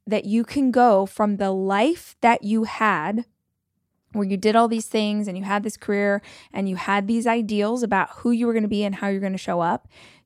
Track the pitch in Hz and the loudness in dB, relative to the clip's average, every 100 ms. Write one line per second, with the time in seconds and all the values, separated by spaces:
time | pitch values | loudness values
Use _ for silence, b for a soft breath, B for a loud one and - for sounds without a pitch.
0 | - 214 202 226 233 285 262 247 240 196 | -4 -2 0 0 0 0 2 6 6 6
1 | 196 - 208 202 196 190 190 196 262 349 | 2 0 0 0 -2 -2 0 2 0 0
2 | - - 233 - 202 220 220 - 220 175 | -8 0 2 2 0 -2 -2 -2 0 0
3 | 160 214 - _ _ _ _ _ _ _ | -2 -4 -6 _ _ _ _ _ _ _
4 | _ 107 98 - 208 226 233 226 - 220 | _ -4 -2 0 4 4 4 0 -2 -2
5 | 208 208 208 185 196 202 208 - - 202 | 0 -2 -4 -6 -4 -4 -4 -8 -4 0
6 | 202 202 B B B - 196 180 - 202 | 0 0 B B B -6 -4 -4 -2 0
7 | 202 226 226 233 214 208 208 247 226 196 | 0 0 0 0 0 0 0 -2 0 0
8 | - - 240 233 240 226 208 208 202 196 | -2 -2 0 0 2 0 0 -2 -2 -4
9 | 202 196 196 190 - 175 170 226 - B | -4 -2 -4 -6 -4 -2 -2 -2 -8 B
10 | B B | B B